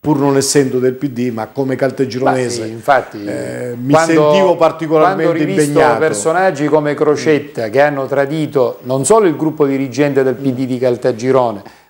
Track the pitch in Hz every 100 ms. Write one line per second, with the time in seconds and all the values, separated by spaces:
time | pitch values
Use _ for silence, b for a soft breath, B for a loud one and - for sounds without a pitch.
0 | 143 143 139 135 135 147 131 127 127 127
1 | 147 120 123 110 110 - 131 131 135 127
2 | 131 117 135 131 123 120 113 113 110 135
3 | - 107 101 127 123 123 123 120 127 151
4 | 165 160 151 147 180 170 160 156 160 156
5 | 170 190 165 165 147 147 147 147 127 117
6 | 156 - 160 165 190 139 147 151 147 139
7 | 151 143 156 147 - - 113 123 147 139
8 | 131 139 139 160 147 139 120 - 123 131
9 | 135 226 196 143 156 156 143 135 135 117
10 | 147 135 131 135 139 127 131 127 127 120
11 | 131 117 127 131 123 101 B B